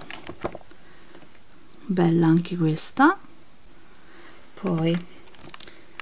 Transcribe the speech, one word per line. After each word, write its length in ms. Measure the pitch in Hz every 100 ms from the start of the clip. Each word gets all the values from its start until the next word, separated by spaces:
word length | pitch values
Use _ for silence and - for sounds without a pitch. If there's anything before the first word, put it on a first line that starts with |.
| - - - - - - - - - - - - - - - - - -
bella 420 | - 185 170 165 165
anche 300 | 165 175 175
questa. 600 | 160 156 - - 285 392 - - - - - - - - - - - - - -
Poi 460 | 190 170 165 170 175 - - - - - - - - -